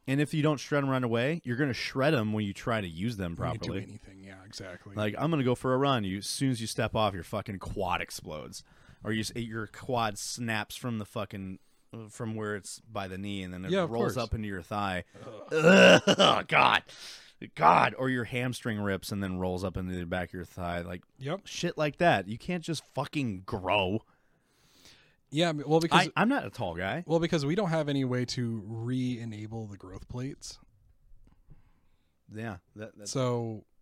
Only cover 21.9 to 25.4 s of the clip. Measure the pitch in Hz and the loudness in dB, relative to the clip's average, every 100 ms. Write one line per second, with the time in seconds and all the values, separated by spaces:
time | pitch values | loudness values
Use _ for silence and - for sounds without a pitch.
21.9 | - 175 110 92 110 - 180 160 156 - | 4 6 6 2 -6 -4 -6 -4 -6 -6
22.9 | - 143 151 127 92 95 104 90 101 92 | -6 -4 -2 -2 -4 -6 -4 2 2 2
23.9 | 107 - _ _ _ _ _ _ _ - | 0 -4 _ _ _ _ _ _ _ -20
24.9 | - _ _ - 143 | -20 _ _ -6 0